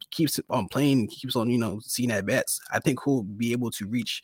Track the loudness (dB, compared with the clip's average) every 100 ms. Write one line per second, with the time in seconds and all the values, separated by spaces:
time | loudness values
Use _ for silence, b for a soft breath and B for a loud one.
0 | -8 0 0 0 -2 -2 0 2 4 4
1 | 2 -4 -2 0 2 2 0 -4 -6 -2
2 | 0 0 2 0 0 -4 -2 0 0 0
3 | 2 0 0 -2 0 0 -2 -4 -4 -4
4 | -4 -6